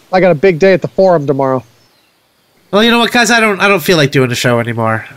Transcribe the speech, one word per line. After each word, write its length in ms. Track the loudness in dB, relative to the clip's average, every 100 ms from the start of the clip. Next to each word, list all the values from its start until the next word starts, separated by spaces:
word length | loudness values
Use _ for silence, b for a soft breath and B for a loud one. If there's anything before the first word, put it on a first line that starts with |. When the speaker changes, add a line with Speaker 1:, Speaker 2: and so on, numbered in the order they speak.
| _
Speaker 1:
I 80 | 0
got 120 | 2
a 20 |
big 240 | 2 0 2
day 140 | 2
at 100 | 2
the 60 | -2
Forum 380 | 0 2 2 0
tomorrow. 360 | -2 -2 -2 -6 _ _ _ _ _ _ _ _ _ _
Speaker 2:
Well, 120 | 0
you 80 | 0
know 80 | 0
what, 120 | 0
guys? 180 | 0 0
I 100 | 0
don't, 200 | 0 0
I 80 | 0
don't 140 | 0
feel 140 | 0 0
like 140 | 0
doing 180 | 0 -2
a 20 | -2
show 220 | -2 -2
anymore. 440 | -2 -4 -2 -4 -6